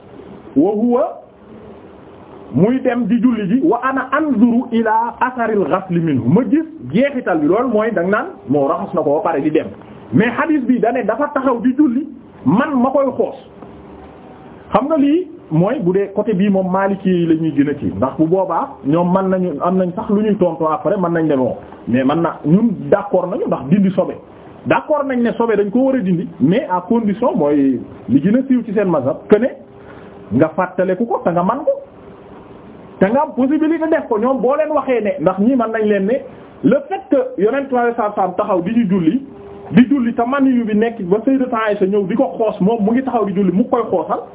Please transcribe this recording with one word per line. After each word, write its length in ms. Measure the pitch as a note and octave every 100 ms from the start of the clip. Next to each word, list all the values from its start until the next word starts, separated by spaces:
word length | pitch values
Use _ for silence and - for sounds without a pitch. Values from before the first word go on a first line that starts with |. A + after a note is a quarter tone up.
| - - - - - C3+
wa 140 | F3+
huwa 480 | G#3+ A#3+ A#3+ E4 - - - - - - - - - - - - - -
muy 260 | B2 G#3 C4
dem 240 | C4 A#3+ G#3
di 120 | A#3+
julli 280 | B3 A3 F#3+
ji, 120 | B3 D#4
wa 140 | -
ana 260 | C4 C4+ B3
anzuru 540 | C#4+ D#4 A3 A#3+ A#3 B3+
ila 460 | A3+ A3 A3 A#3+ -
atharil 440 | A3+ A#3+ A3+ G#3
ghasl 340 | D3+ F#3 F#3+ E3+
minhu, 300 | E3 C3 A2+
ma 140 | F#3+
gis 220 | A#3 D4 D#4+ - B2
jeexital 460 | F3 C#4 B3+ G#3+ E3
bi. 60 | D3+
Loolu 220 | G3+ C4
mooy 220 | G#3+ A3
danga 200 | F#3+ F3
naan 160 | G#3+ F#4 - -
moo 200 | C#3+ E3
raxas 260 | E3+ G3
na 80 | F3
ko 120 | D3 C#3+
ba 140 | E3+
pare 100 | D3+
di 80 | D3+
dem, 160 | D3+ G#2+ - - - -
mais 180 | C3+ A#3 A#3
hadith 260 | D4+ D4+ A#3+
bi 120 | B3
da 140 | G#3+
ne 100 | B3+
dafa 260 | G#3 A#3 D4
taxaw 240 | C#4 C4 A#3
di 140 | B3
julli, 320 | B3+ D4+ A#3 D#4 - - - B2+
man 240 | G3 D#4 C4+
ma 100 | C4
koy 200 | C#4 C4+ -
xoos. 180 | G#3 - - - - - - - - - - - - - -
Xam 140 | G#3 C#4
nga 80 | D#4+
lii 320 | C#4+ E4 F#4 - -
mooy 280 | D#3+ F#3+ B3+
bu 120 | F3
dee 160 | F#3+ G3
côté 180 | G3 G#3
bii 140 | F#3 G#3
moom 200 | F#3+ F#3+
Maliki 380 | F#3+ G3 G3 F#3+
yi 160 | F3+ E3
la 80 |
ñuy 180 | D#3+ D#3+
gën 180 | C#3 C#3+
a 40 |
kii, 180 | C#3+ F#2+ F#2+
ndax 200 | B2+ -
bu 80 | D#3+
boobaa 420 | F#3+ F3+ E3 D3 - C3+
ñoom 260 | D#3+ F3
mën 160 | F#3+ F#3+
nañu 200 | F#3 F3+ C#3+
am 140 | E3+ F#3
nañ 140 | F3+
sax 140 | E3+ A3
lu 120 | G3+
ñuy 140 | A3 G3
tontu 280 | F3 - D#3
après, 260 | D3+ D#3 G3+
mën 140 | E3+
nañ 140 | E3+ D#3
ne 80 | C3+
bon, 200 | C3+ - - - -
mais 140 | B2
man 180 | C3 D#3
na 160 | E3 -
ñun 260 | C#3+ F#3 A#3 D3+ C#3+
d'accord 360 | G3+ - F#3 F3
nañu 180 | B3 G4+
ndax 180 | B2+ B2+
dindi 220 | G3+ F#3+
sobe, 240 | F#3+ D3+ - - - - - -
d'accord 380 | A#3+ - D4
nañ 160 | C#4 B3
ne 100 | A#3
sobe 240 | - A3+ G3+
dañ 140 | G3+
ko 80 | A#3
war 140 | C4+ C4
a 20 |
dindi, 300 | F#3+ E3+ A#2 -
mais 260 | C3+ G#3 -
à 100 | F3+ -
condition 480 | A#3 G#3+ F#3 B3+ G#3
mooy 440 | C#3+ D3 C3+ A#2 - - -
li 120 | B2+
gën 160 | F3+ B3
a 60 | C4
siiw 140 | B3
ci 80 | A3+
seen 160 | G3+ F#3+
mazhab 280 | D#3 B2+ D#3+ -
que 80 | G#3
ne 100 | B3 - - - - - - - -
nga 160 | A#2+ D#3+ -
fàttaleku 480 | F3+ - F#3 F#3 A#3
ko 140 | G#4
te 60 | D4
nga 120 | E3+
man 160 | F3+ C4
ko, 60 | G#4 C#5 - - - - - - - - - - - -
te 60 | F#3+
nga 140 | C4
am 120 | D4+ -
possibilité 500 | C4 D4+ D#4 D#4+ D#4+
def 180 | D#4 -
ko. 100 | G#3+
Ñoom 220 | A#3+ C4
boo 160 | A#3 D4
leen 160 | D4+
waxee 300 | D4 C4 A#3+
ne, 80 | G#3 F#3
ndax 180 | D#3+ F#3
ñii 160 | G#3+ C4+
mën 140 | A3
nañ 120 | A3 G#3
leen 200 | G3+ F#3+
ne 80 | C4+ - - - -
le 120 | F#3 C#4 -
fait 140 | F#4+ -
que 320 | C#4 B3+ -
Yonent 260 | G#3+ C4+ C#4
sallallahu 260 | B3 A#3+
alayhi 60 | A#3
wasallam 340 | G#3 G#3 F#3
taxaw 280 | F#3 G3+ F#3
di 80 | F3
ñu 160 | A#3 G3
julli, 340 | F#3+ D#3+ - - - - - -
di 160 | D#3+ B3
julli 260 | C#4+ A#3
te 80 | A#3 A#3+
man 200 | C#4 C4+
yu 180 | A#3+
bi 100 | G#3+
nekk 280 | G#3 A#3 A3
ba 160 | F3 G#3+
Sayyidatu 300 | C4+ C4 B3+
Aïcha 320 | A3 A3 G3+ F#3+
ñëw 200 | G#3 F3+
di 60 | A3
ko 160 | - -
xoos, 220 | A3 -
moom 220 | F#3+ A#3
mu 100 | G3+
ngi 100 | A#3+
taxaw 200 | C4+ A3+ G3+
di 60 |
julli 180 | F#3 F#3
mu 120 | F3+ B3+
koy 140 | B3 A3
xoosal, 300 | F3+ E3+ D4+ -